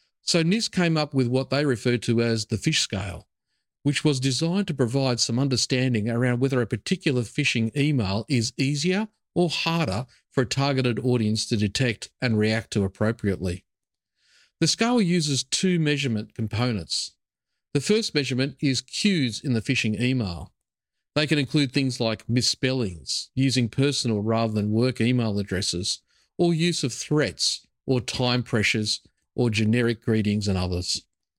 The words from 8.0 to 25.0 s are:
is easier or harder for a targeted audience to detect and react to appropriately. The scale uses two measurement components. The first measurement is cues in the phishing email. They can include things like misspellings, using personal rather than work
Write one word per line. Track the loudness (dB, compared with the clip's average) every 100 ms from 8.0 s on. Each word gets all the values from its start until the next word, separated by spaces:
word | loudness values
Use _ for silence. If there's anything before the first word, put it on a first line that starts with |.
| 0 -2 0
is | 0 0 -2
easier | -2 0 0 0 -4 _ _
or | -2 0
harder | 0 -2 0 0 -2 -6 _ _
for | -2
a | -2
targeted | 0 0 2 0 0
audience | 0 2 2 0 -2
to | 0
detect | 0 0 -2 -2 -8 -4
and | 0 2
react | 2 0 -2
to | -2
appropriately. | -2 0 -2 0 -2 -2 -2 -6 _ _ _ _ _ _ _ _ _ -2
The | 0
scale | 2 2 4
uses | 4 2 2 -2
two | -2 0 2 2
measurement | 2 0 0 -2 -4
components. | -6 -4 -2 -2 -2 -4 -6 -8 _ _ _ _ _ _
The | -2
first | 2 0 0
measurement | -2 -2 -2 -2 -2
is | -2 -2
cues | -4 -2 0 2 0 -2
in | -2
the | -2
phishing | 0 0 0 0
email. | 0 0 -2 -6 -12 _ _ _ _ _ _ -2
They | 0
can | 0
include | 0 0 0
things | 0 -2 0
like | -2 -2 -2
misspellings, | 0 0 0 -2 0 -2 -6 -8 -8 -6
using | 0 2 2 0
personal | 0 0 0 -2 0
rather | 0 0 0
than | 0 0
work | 2 0 2